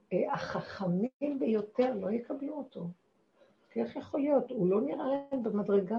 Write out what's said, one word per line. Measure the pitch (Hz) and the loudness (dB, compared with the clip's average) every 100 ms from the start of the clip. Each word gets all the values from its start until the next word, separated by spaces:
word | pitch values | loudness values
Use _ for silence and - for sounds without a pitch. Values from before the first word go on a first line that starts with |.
| _ | _
אה, | 185 - | 0 2
החכמים | - - - - - 185 175 240 - 294 277 | 0 -2 -6 -6 -4 0 0 0 -2 -4 0
ביותר | 277 220 208 - 254 214 | 2 2 0 2 2 2
לא | 185 | -2
יקבלו | 226 - 277 277 | -2 -4 -6 -6
אותו. | 302 - - 175 - _ _ _ _ - _ _ | -8 -10 -8 -10 -10 _ _ _ _ -20 _ _
כי | 226 | -4
איך | 226 285 | -4 -4
יכול | - 311 | -6 -2
להיות? | 285 277 - | 4 4 2
הוא | 247 180 | 0 4
לא | 196 | 4
נראה | 277 320 277 | 2 -2 0
להם | 277 277 269 | -2 -2 -4
במדרגה | 220 202 202 202 185 | 0 0 2 2 2